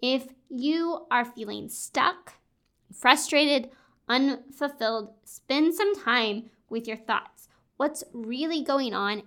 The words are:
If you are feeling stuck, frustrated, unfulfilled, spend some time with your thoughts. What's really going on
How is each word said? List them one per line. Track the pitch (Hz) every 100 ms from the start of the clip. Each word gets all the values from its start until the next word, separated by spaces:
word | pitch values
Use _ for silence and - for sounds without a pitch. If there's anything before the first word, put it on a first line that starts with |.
If | 247 262 254 - -
you | 254 277 320 339 339 -
are | 247
feeling | 233 240 214 208 214
stuck, | - - - 330 370 - - _ _ _ _ -
frustrated, | - 247 277 - 294 294 285 233 - _ _ -
unfulfilled, | 247 277 254 - - 285 285 220 226 208 -
spend | - - - 277 311
some | 339 403 403
time | - 247 226 208 233 _ -
with | 226 233
your | 220
thoughts. | - - - _ - _ _ -
What's | 285 302 -
really | 240 226 247 320 330
going | 277 277 262
on | 190 202 208